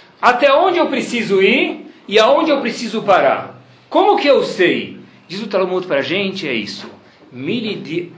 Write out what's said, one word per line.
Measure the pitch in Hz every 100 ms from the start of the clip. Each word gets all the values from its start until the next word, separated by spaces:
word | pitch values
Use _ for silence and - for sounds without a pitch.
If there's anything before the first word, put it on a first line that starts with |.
| - _
Até | 226 247 277
onde | 294 381 349
eu | 302
preciso | 254 - 240 180 190
ir | 196 269 359 - - - -
e | 208
aonde | 226 302 311
eu | 262
preciso | 233 - 226 214
parar? | 160 151 139 101 - - - - -
Como | 320 415 359
que | 285
eu | 226
sei? | - - 170 120 101 - - - -
Diz | 190
o | 220
Talmud | 190 185 185 180
pra | 143
gente, | 131 185 190 190 147
é |
isso. | 117 98 - - - - _ -
Mili | 123 147 233 214 180
de, | 139 170 -